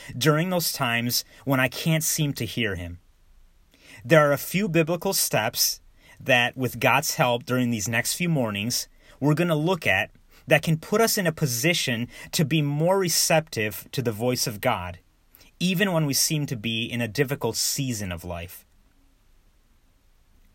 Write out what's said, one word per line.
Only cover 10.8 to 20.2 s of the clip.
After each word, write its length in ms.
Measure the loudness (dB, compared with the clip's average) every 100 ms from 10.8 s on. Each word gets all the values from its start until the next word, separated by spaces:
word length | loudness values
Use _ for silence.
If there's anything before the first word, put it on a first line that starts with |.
| 0 2
us 160 | 2 2
in 80 | 0
a 60 |
position 760 | 0 -2 0 2 2 0 -2 -4 -8 -6
to 120 | -2 2
be 160 | 2
more 380 | 0 0 2 2
receptive 880 | 2 0 2 2 2 -2 -4 -4 -8
to 100 | -4
the 80 | -4
voice 340 | 0 0 0 -2
of 160 | -2
God, 380 | -2 -2 -4 -12 -18 _ _ _ -20 _
even 280 | -2 0 0
when 160 | 2 0
we 60 | 0
seem 320 | 0 0 -2
to 80 | -4
be 300 | -4 -4 -4
in 160 | -4
a 60 | -4
difficult 480 | 0 -2 0 -4 -2
season 560 | -2 -2 -4 -4 -6
of 140 | -8 -8
life. 400 | -10 -12 -16 -20 _ _ _ _ _ _ _ _ _ _ _ _ _ _ _